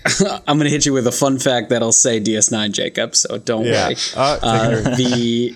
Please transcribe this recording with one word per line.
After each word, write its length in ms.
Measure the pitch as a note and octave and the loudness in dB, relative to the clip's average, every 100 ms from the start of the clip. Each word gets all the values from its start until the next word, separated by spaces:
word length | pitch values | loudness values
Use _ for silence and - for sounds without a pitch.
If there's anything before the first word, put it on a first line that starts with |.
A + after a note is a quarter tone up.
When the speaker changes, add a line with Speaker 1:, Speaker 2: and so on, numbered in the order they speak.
Speaker 1:
<laughs> 160 | - - G3 B2 - | -4 0 -2 -2 0
I'm 120 | D3 | 2
gonna 100 | D3 | 2
hit 140 | C#3+ C#3+ | 2 2
you 60 | |
with 140 | C3+ A#2+ | 2 0
a 60 | |
fun 260 | - C#3 C3+ | 0 0 2
fact 300 | C3+ B2 A#2 | 0 0 0
that'll 220 | A#2+ A2+ | 0 2
say 260 | A2+ B2+ A2+ | 2 2 0
D 160 | G#2+ A2 | 0 0
S 140 | G#2 | 0
nine, 220 | G#3+ G#3+ | 0 -2
Jacob, 420 | G3 F2+ - A#2 | -2 -4 -4 -2
so 240 | - - A2 | -2 -2 -4
don't 260 | A2 A2+ | -4 -2
Speaker 2:
Yeah. 220 | A#2 A2 F#2 | 0 0 0
Speaker 1:
worry. 100 | A#2 - - | -2 -6 -2
Speaker 2:
Uh, 220 | C3+ C#3+ | 0 0
Speaker 1:
Uh, 280 | B2 A2 A2+ | 0 0 2
Speaker 2:
take 160 | A2+ A#2+ | 0 0
it. 100 | B2 | 0
Speaker 1:
the 580 | B2 A#2+ A#2 A#2 A#2+ | 0 0 0 0 -2